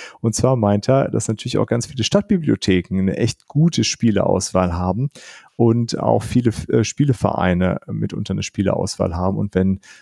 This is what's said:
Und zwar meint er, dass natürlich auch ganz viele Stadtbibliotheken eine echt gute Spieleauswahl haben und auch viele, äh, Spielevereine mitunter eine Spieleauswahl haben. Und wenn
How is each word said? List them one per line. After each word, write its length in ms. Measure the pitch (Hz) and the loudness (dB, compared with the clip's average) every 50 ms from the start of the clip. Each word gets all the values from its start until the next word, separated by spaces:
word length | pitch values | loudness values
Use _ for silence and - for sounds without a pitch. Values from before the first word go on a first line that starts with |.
| - - - - | -18 -20 -12 -4
Und 140 | - 113 110 | -4 -2 0
zwar 220 | - - 127 131 | 0 2 2 2
meint 300 | 120 107 101 104 101 - - | 2 2 2 2 2 2 2
er, 180 | 135 135 - - | 2 2 2 0
dass 200 | - - - - | -2 -2 -2 -4
natürlich 280 | 113 - - 123 117 | -4 -6 -6 -4 -2
auch 100 | 104 107 | -2 -2
ganz 200 | - 117 120 120 | 0 -2 -2 -4
viele 180 | - - 127 110 | -4 -6 -6 -2
Stadtbibliotheken 960 | - - 208 202 - 208 175 156 131 110 - - - 95 90 85 - 95 95 | 0 0 0 0 0 0 0 2 0 0 0 2 2 2 2 0 0 -2 0
eine 180 | 95 95 - | 0 0 0
echt 300 | - 117 107 - - _ | 0 0 -2 -2 -6 _
gute 380 | - - 147 165 170 - - 107 | -4 0 2 2 2 2 0 0
Spieleauswahl 920 | - - - 113 113 101 98 - 95 92 92 - - - 92 92 90 82 | -2 -2 0 2 2 2 2 2 2 2 0 0 0 0 0 2 2 0
haben 340 | 87 90 92 92 113 135 147 - - - - - - - _ _ | 0 -2 -2 -2 -2 -4 -4 -6 -10 -20 -20 -20 -20 -20 _ _
und 420 | - 117 117 113 120 117 117 - - | 2 4 4 4 2 0 -2 -4 -2
auch 240 | - 117 113 101 - | 0 2 2 2 0
viele, 280 | - - 123 120 117 - - - - | 0 0 0 2 2 0 -2 -2 0
äh, 160 | - 117 107 | 0 0 0
Spielevereine 960 | - - - 147 143 120 - - - - - 90 92 87 - 92 92 98 - - | 0 0 0 0 0 0 0 0 0 0 0 0 2 2 2 2 0 -2 -2 -6
mitunter 480 | - 110 107 104 98 - 107 107 - 98 | -8 -6 -6 -6 -4 -6 -6 -6 -4 -4
eine 80 | 101 101 | -4 -6
Spieleauswahl 720 | - - - 95 95 - - 92 - - - 98 92 82 | -4 -4 -2 0 0 0 0 -2 -4 -4 -2 -4 -2 -2
haben. 220 | 87 92 95 98 107 | -2 -2 -2 -2 -2
Und 160 | 104 101 - | -4 -2 0
wenn 260 | 92 92 95 95 98 - - - - | 0 2 2 0 -2 -6 -12 -20 -20